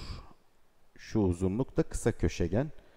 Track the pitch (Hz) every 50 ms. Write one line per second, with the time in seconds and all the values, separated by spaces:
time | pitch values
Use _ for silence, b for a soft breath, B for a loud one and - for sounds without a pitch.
0 | - - - - - - - - _ _ _ - - _ _ _ - - - -
1 | - - - 110 101 92 87 87 92 92 95 117 135 - - - 160 - - -
2 | - 117 - - 98 87 - - 87 82 90 113 147 156 b b b b b